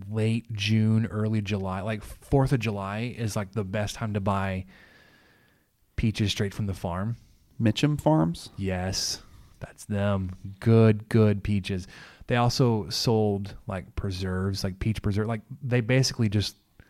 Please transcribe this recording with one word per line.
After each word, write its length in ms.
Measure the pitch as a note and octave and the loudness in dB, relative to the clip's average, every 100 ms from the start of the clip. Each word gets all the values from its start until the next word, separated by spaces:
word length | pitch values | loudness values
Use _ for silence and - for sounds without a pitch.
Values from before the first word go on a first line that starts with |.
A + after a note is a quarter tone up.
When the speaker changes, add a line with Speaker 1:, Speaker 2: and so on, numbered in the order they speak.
| G2 | -6
Speaker 1:
late 420 | A2 A2 A2+ - | -2 0 0 -4
June, 520 | G#2+ G#2 A2 A2 A2 A2+ | -4 2 4 4 2 2
early 340 | G#2+ G#2+ A2 | -2 0 0
July, 400 | G2 G#2 F#2+ F#2+ | -2 -2 -2 -4
like, 200 | G#2 A2 | -4 -6
fourth 480 | - - - C#3 C3 | -10 -12 0 4 4
of 60 | C3+ | 2
July 540 | A2+ G2+ G2 G#2+ A#2+ G#2 | 0 -4 -4 -4 -6 -4
is, 180 | A2+ G#2+ | -4 -4
like, 160 | F#2+ | -4
the 120 | A#2 F#2+ | -4 -4
best 300 | G#2 G2+ - | -4 -4 -4
time 180 | A2+ | -4
to 60 | G2+ | -2
buy 440 | G2 G2 F#2+ F#2+ F#2+ - - - _ _ _ _ _ _ _ _ _ - | 0 0 -2 -4 -6 -16 -20 -20 _ _ _ _ _ _ _ _ _ -4
peaches 360 | A2+ G2+ G#2 | -2 0 -2
straight 220 | - G2+ | -2 -4
from 120 | - G2+ | -4 -6
the 80 | |
farm. 440 | F#2 F#2 F2 G#2+ A#2 _ _ _ - | -4 -4 -4 -4 -8 _ _ _ -2
Speaker 2:
Mitchum 380 | A2+ - D3 D3 | 0 2 2 2
Farms? 500 | D#3 D#3 E3 E3+ - - | 4 4 2 -2 -10 -6
Speaker 1:
Yes. 640 | F#2+ F2+ F#2 F#2+ - - - - - - | -2 -2 -2 -4 -4 -8 -12 -20 -20 -18
That's 260 | - - - | -18 -14 -6
them. 460 | G2+ G2+ G2 F#2 F#2 G2+ G2 | -2 0 0 -2 -8 -14 -2
Good, 500 | A2+ A2+ A2+ G#2+ A2 | 4 8 8 4 2
good 340 | A2+ G#2+ G2+ | 4 4 4
peaches. 440 | - G#2 F2+ F#2+ - - - - - | 0 -2 -2 -6 -6 -16 -20 -12 -2
They 80 | A#2+ | 2
also 520 | A#2+ - B2 A2 E2 | 2 4 2 2 -2
sold, 640 | - B2+ A2 G#2+ G2+ G2 - - | -2 2 2 2 0 -4 -10 -8
like, 280 | F#2+ - - | -8 -8 -8
preserves, 680 | G2+ F#2 F#2+ F#2 G2 F#2+ | -6 -4 -4 -2 -2 -2
like, 160 | F#2+ F#2 | -4 -4
peach 220 | A2 G#2+ | -4 -2
preserve. 260 | G#2+ G2+ G#2+ | -2 0 -2
Like, 140 | A2 - C3 | -4 -8 -10
they 200 | B2+ B2 | -2 0
basically 460 | A2+ C3 C3 - A2 | 2 2 2 2 2
just, 260 | G#2 - - _ _ - | 2 -2 -6 _ _ -20